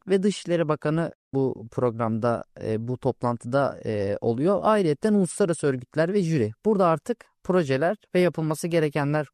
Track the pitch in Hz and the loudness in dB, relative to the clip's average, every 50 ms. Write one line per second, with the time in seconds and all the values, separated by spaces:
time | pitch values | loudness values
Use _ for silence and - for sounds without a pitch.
0 | - 185 190 196 185 208 185 - - 170 170 165 170 151 156 - - 151 156 165 | 0 0 0 2 2 0 0 -2 -2 -2 0 0 2 0 -2 -2 -2 0 0 0
1 | 165 143 - _ _ _ - 135 135 127 - - 110 113 - - 123 123 110 113 | -2 -4 -6 _ _ _ -2 -2 0 -2 -2 -6 -12 -10 -4 -2 0 0 0 0
2 | 117 110 113 110 113 120 117 90 - - _ - - 104 110 110 113 120 127 - | -2 -2 0 0 0 0 -2 -2 -6 -12 _ -8 -6 -4 -4 -4 -4 -6 -6 -4
3 | - 131 - - - 120 123 113 - 120 123 139 139 - - - - 117 110 104 | -2 -4 -2 -2 -2 -4 -4 -4 -4 -2 0 0 0 0 -2 -4 -6 -4 -2 -2
4 | 98 98 101 - - 117 117 117 147 185 202 180 - 208 220 208 190 156 147 - | -2 -2 -2 -2 -2 -2 0 0 0 0 0 0 2 2 2 2 2 0 0 0
5 | - 220 208 202 185 165 - - 208 170 165 - - 143 131 127 123 - - 151 | 0 2 2 2 2 0 0 0 0 0 0 0 0 -2 -2 -2 -6 -4 -2 0
6 | 160 170 202 208 180 160 160 143 110 107 107 - - 208 220 190 190 165 160 151 | 0 2 2 0 0 2 2 0 0 0 -2 -2 0 0 2 4 4 2 2 0
7 | - - 233 - - _ _ _ - - 185 185 165 131 131 131 156 175 214 - | -2 -4 -6 -6 -10 _ _ _ -2 0 2 2 2 2 0 2 2 0 -2 -4
8 | _ _ - 180 180 170 143 170 156 151 156 - - 170 165 170 156 151 - 156 | _ _ 0 2 2 2 2 0 -2 -2 -2 -4 -4 0 0 2 2 2 0 0
9 | 143 143 147 151 147 - | 0 0 0 -2 -2 -6